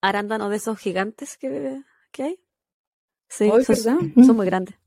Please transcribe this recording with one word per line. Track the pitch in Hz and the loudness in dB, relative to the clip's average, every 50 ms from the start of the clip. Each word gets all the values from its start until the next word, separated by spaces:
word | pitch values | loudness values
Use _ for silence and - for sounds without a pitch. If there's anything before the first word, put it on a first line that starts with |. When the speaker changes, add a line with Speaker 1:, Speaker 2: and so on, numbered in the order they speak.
Speaker 1:
arándanos | - 196 202 202 208 208 220 220 214 202 | -2 -2 -2 -2 -4 -4 -6 -6 -4 -6
de | 208 214 | -6 -6
esos | - 226 220 196 | -6 -8 -10 -6
gigantes | - 202 175 185 190 208 220 - 285 - - _ | -6 -6 -4 -4 -6 -6 -8 -14 -18 -18 -18 _
que, | - 262 269 285 285 269 262 269 277 _ _ _ _ _ | -10 -8 -8 -8 -8 -8 -10 -12 -16 _ _ _ _ _
que | _ - 269 | _ -10 -8
hay. | 294 359 370 _ _ _ _ _ _ _ _ _ _ _ _ _ _ _ _ _ _ | -8 -8 -10 _ _ _ _ _ _ _ _ _ _ _ _ _ _ _ _ _ _
Sí, | - - 208 214 | -6 -2 0 2
Speaker 2:
Ay, | 208 233 262 | 4 4 4
Speaker 1:
son, | - 220 | 2 0
Speaker 2:
¿verdad? | - 220 226 254 339 349 320 - 247 247 | 0 0 -2 -2 -2 -2 2 6 8 8
Speaker 1:
son | 262 226 | 8 8
muy | 226 202 | 4 2
grandes. | 185 185 185 185 185 - _ _ | 0 -2 -2 -4 -6 -12 _ _